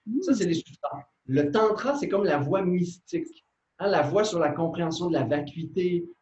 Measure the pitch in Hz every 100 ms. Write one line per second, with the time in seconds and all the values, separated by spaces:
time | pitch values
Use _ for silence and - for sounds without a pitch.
0 | 214 262 370 226 175 160 - - - -
1 | - _ - 135 147 214 214 - 254 285
2 | - 196 196 143 139 190 180 180 170 -
3 | - 165 - - _ _ _ - 196 170
4 | 139 190 214 175 147 147 165 175 165 160
5 | 175 147 120 147 143 165 160 185 180 175
6 | 170 -